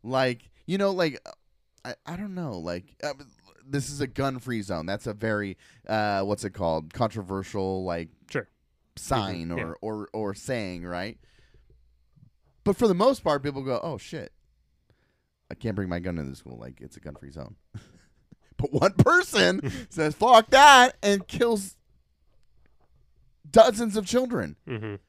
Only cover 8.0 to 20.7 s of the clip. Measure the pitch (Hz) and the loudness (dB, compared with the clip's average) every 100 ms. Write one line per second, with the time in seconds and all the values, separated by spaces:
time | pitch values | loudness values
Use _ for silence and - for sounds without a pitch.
8 | 82 _ _ 139 - _ _ _ _ - | -8 _ _ -10 -10 _ _ _ _ -18
9 | - 131 98 90 82 85 82 80 107 110 | -4 -4 -2 -8 -8 -8 -8 -8 -8 -8
10 | 104 107 107 95 - 123 98 90 87 87 | -8 -6 -6 -8 -6 -6 -6 -8 -8 -8
11 | 98 - _ _ _ - _ _ _ _ | -8 -12 _ _ _ -20 _ _ _ _
12 | _ _ - _ _ _ - 196 233 175 | _ _ -20 _ _ _ -2 2 2 4
13 | 226 277 170 147 139 139 135 120 165 131 | 2 2 -2 -2 -2 -6 -4 -4 -4 -10
14 | - 160 - _ _ _ _ _ _ _ | -12 -14 -14 _ _ _ _ _ _ _
15 | _ _ _ _ _ - 117 101 95 87 | _ _ _ _ _ -10 -6 -4 -4 -6
16 | 90 85 69 67 - 60 60 65 69 - | -6 -8 -8 -12 -18 -18 -18 -20 -20 -18
17 | 76 71 69 76 65 - _ 104 - _ | -18 -18 -18 -16 -18 -20 _ -20 -20 _
18 | _ _ _ - _ - - - - - | _ _ _ -20 _ -8 -4 2 0 6
19 | - 349 381 - 180 190 139 - 240 - | 6 6 2 2 2 2 -4 -8 -10 -2
20 | 151 151 226 233 226 262 294 | -2 0 6 6 8 10 12